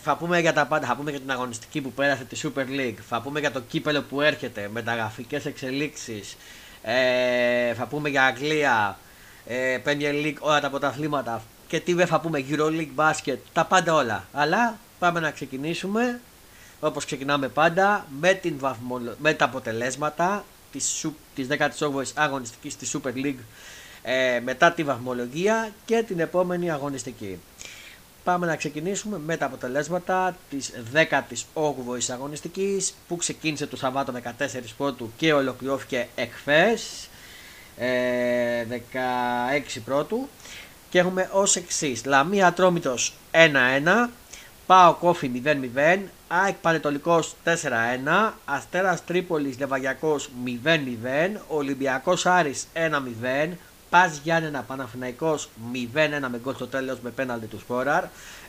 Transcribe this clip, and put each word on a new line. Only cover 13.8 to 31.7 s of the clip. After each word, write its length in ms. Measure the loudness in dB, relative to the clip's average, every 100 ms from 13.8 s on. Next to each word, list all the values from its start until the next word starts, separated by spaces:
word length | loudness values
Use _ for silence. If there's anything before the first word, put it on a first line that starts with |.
| 4
όλα. 340 | 2 2 -2 -4
Αλλά 440 | 0 2 2 2 -2 -14 -2
πάμε 200 | 0 2
να 120 | -2
ξεκινήσουμε, 880 | -4 -8 -6 -4 -4 -2 0 0 -2 -12 -20 -20 -20 -20 -4
όπως 260 | -2 -2 -6
ξεκινάμε 420 | -6 0 0 0
πάντα, 580 | 2 2 4 2 2 -2 0
με 140 | 2
την 220 | 2 0 -2
βαθμολο-, 560 | -4 -4 -6 -6 -6 -2
με 140 | 0
τα 120 | 2 0
αποτελέσματα 1000 | 0 -4 -4 -4 -2 -4 0 0 0 -6 -20 -14
της 180 | -6 -4
σου-, 260 | -4 -6 -8 -14 -8
της 120 | -2
δέκατης 340 | 0 0 0
όγδοης 300 | -2 -2 -4 0
αγωνιστικής 600 | 0 0 -8 -12 -14 -10
της 200 | -6 -4
Super 300 | -4 -4 -4
League, 180 | -6 -12 -20 -20 -18 -20 -12
ε, 380 | -2 2 2 2
μετά 280 | -2 4 4
τη 120 | 4
βαθμολογία 840 | -2 -2 -4 -4 -4 0 2 2 -2 -10 -2
και 180 | 0 0
την 120 | -2
επόμενη 520 | 0 2 0 0 -2
αγωνιστική. 680 | -2 -4 -6 -10 -10 -10 -10 -14 -18 -18 -16 -20 -20 -20 -6
Πάμε 220 | 0 0 0
να 100 | -2
ξεκινήσουμε 640 | -4 -4 -4 -4 -6 -6 -4
με 120 | -2
τα 80 | -2
αποτελέσματα 880 | -4 -4 -2 -2 -4 0 0 0 -2 -10
της 240 | -8 -8 -10 -2
δέκατης 540 | 2 2 2 -2 -10 -8
όγδοης 560 | -2 -2